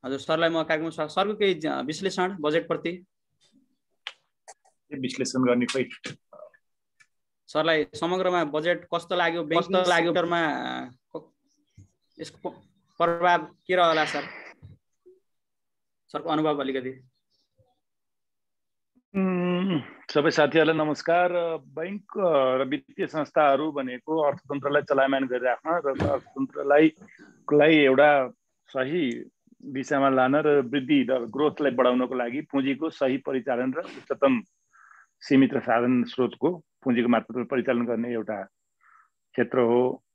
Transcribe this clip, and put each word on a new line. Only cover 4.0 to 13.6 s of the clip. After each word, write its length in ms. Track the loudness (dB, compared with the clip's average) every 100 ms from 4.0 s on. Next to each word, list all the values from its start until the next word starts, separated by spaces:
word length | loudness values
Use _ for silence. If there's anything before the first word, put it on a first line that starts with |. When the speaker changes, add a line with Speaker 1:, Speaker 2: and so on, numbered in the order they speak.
| -20 -20 _ _ -20 -20 _ _ _
Speaker 2:
के 60 | -10
विश्लेषण 460 | -8 -6 -6 -2 0
गर्ने 200 | 0 0
खोइ। 220 | -2 -6 -8 -16 -18 _ -20 -20 _ _ _ _ _ _ _ _ _ _
Speaker 1:
सरलाई 400 | -2 0 0 0 -4
समग्रमा 440 | -4 0 0 0
budget 420 | -2 -2 -2 -4 -4
कस्तो 220 | -8 -4 0
लाग्यो, 280 | 0 0
Banking 340 | 0 0 0 0
Speaker 2:
कस्तो 120 | 2
लाग्यो? 220 | 2 2
Speaker 1:
सेक्टरमा, 340 | 0 0 0 0
अ, 440 | -2 -6 -8 -12 -18 _ -16
क-, 160 | -16 _ _ _ _ _ -20 _ _ _
यसको 300 | -16 -10 -12
प-, 120 | -12 _ _ _ _
प्रभाव 400 | 0 2 2 2
के 380 | 0 _